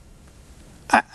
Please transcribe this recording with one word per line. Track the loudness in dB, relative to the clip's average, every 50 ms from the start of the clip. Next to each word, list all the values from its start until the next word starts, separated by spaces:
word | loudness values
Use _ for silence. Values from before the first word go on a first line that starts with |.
| -20 -20 -20 -20 -20 -20 -20 -20 -20 -20 -20 -20 -20 -20 -20 -20 -6 -4
أ-، | -2 -2 -2 -4